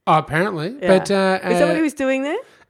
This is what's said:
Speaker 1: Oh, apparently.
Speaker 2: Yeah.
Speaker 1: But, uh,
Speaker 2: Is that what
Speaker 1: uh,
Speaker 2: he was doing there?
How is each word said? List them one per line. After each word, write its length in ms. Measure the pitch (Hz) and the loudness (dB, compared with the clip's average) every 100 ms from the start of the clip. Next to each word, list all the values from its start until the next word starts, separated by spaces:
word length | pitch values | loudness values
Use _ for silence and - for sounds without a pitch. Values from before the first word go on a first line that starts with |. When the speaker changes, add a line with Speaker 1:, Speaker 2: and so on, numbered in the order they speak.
| - | 2
Speaker 1:
Oh, 100 | 156 | 2
apparently. 580 | 147 151 202 170 165 277 | 2 -2 -2 -4 -8 -4
Speaker 2:
Yeah. 60 | 180 | 2
Speaker 1:
But, 240 | 190 185 | 2 4
uh, 280 | 196 190 190 | 0 0 0
Speaker 2:
Is 160 | 185 180 | 0 0
that 60 | 170 | 2
what 60 | |
Speaker 1:
uh, 40 | 320 | 2
Speaker 2:
he 60 | |
was 100 | 311 | -2
doing 300 | - 262 269 | -2 -2 -2
there? 160 | 277 403 - _ _ | -2 -6 -8 _ _